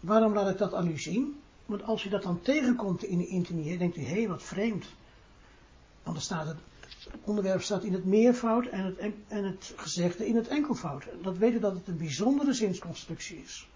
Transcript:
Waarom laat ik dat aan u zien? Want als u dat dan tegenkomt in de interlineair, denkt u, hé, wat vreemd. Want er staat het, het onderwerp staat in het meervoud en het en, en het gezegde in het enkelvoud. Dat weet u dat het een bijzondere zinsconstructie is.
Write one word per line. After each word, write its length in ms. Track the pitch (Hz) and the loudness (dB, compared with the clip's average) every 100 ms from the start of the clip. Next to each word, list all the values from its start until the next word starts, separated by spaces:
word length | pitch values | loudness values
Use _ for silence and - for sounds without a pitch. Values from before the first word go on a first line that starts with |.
Waarom 320 | 165 220 220 | 6 6 6
laat 180 | 208 196 | 4 2
ik 80 | 190 | 2
dat 160 | 190 | 0
aan 140 | 180 175 | 2 0
u 100 | 151 | -2
zien? 420 | 156 190 294 - - - - | -2 0 0 -4 -16 -20 -8
Want 160 | 202 | -6
als 220 | - 214 | -2 -2
u 40 | 196 | 0
dat 140 | 196 | -2
dan 180 | 190 175 | 0 -2
tegenkomt 640 | - 294 247 240 202 175 | 2 4 4 2 2 -2
in 140 | - 175 | -2 -2
de 80 | 180 | 0
interlineair, 520 | 185 175 170 151 175 | -2 -2 -2 -4 0
denkt 180 | 175 170 | 0 0
u, 40 | |
hé, 260 | 120 185 226 | -4 0 0
wat 160 | 156 | -4
vreemd. 440 | - 180 226 196 - - - - - - - - - - - - | -6 -2 -2 -2 -8 -18 -20 -20 -20 -20 -20 -20 -20 -20 -20 -16
Want 140 | - 156 | -8 -6
er 60 | |
staat 240 | - 175 151 | -4 -4 -4
het, 120 | 156 - - - - - | -8 -14 -20 -20 -18 -16
het 100 | - | -12
onderwerp 380 | - 208 190 185 | -2 0 2 0
staat 220 | - 196 | 0 -2
in 80 | 220 | 0
het 120 | 180 | 0
meervoud 640 | 180 208 240 240 226 226 247 | 4 8 8 6 4 2 0
en 180 | 196 | -2
het 120 | 190 185 | -4 -4
en, 180 | 214 208 - | -6 -8 -8
en 160 | 214 | -4
het 280 | 196 185 - - | -2 -4 -12 -12
gezegde 500 | 160 175 175 175 220 | -8 -2 -2 0 0
in 100 | 233 | 0
het 120 | 226 | 2
enkelvoud. 560 | 294 294 - 165 139 - - | 0 0 -2 -4 -8 -10 -8
Dat 140 | 180 175 | -6 2
weet 180 | 226 | 4
u 40 | 233 | 4
dat 160 | 208 | 0
het 140 | 180 185 | -2 -6
een 80 | 165 | -6
bijzondere 560 | 160 135 214 277 285 | -4 0 2 4 2
zinsconstructie 920 | 240 214 180 170 151 - 165 - 160 | 2 0 0 -6 -12 -10 -10 -10 -12
is. 260 | - - - | -14 -16 -16